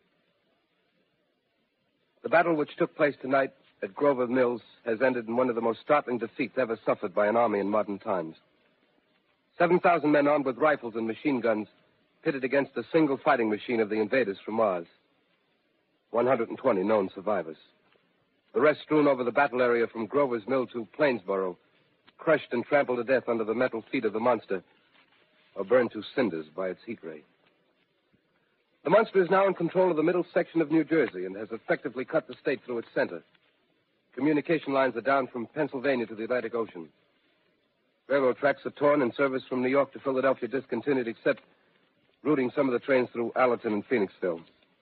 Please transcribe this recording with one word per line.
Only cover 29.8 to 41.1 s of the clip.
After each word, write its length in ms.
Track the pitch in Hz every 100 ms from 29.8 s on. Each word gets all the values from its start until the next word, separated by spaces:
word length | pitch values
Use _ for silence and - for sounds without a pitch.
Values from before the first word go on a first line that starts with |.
| 185
of 80 | 156
the 40 |
middle 220 | 160 180 160
section 300 | 180 170 165
of 80 | 147
New 140 | 160
Jersey 420 | 147 160 120 92 92
and 100 | 98
has 120 | 110
effectively 540 | 113 - 165 135 113 -
cut 220 | 156 -
the 60 | 123
state 200 | 160 131
through 140 | - 120
its 100 | -
center. 280 | 151 123 82 - _ _ _ _ _ _ _ _
Communication 580 | - 147 147 139 160 143
lines 240 | 135 131 113
are 60 |
down 240 | 110 139 127
from 200 | 123 110
Pennsylvania 600 | 147 147 135 135 127 113
to 80 |
the 100 | 107
Atlantic 300 | 113 123 110
Ocean. 340 | 117 110 87 78 _ _ _ _ _ _ _ _ _ _ _ -
Railroad 300 | 139 127 -
tracks 260 | 143 139
are 60 | 123
torn 320 | - 147 147
and 100 | 123
service 280 | 123 139 131 -
from 140 | 127
New 80 | 127
York 240 | 139 135
to 60 | 131
Philadelphia 500 | 139 131 135 127 117
discontinued, 600 | 131 - 117 143 131
except 340 | 113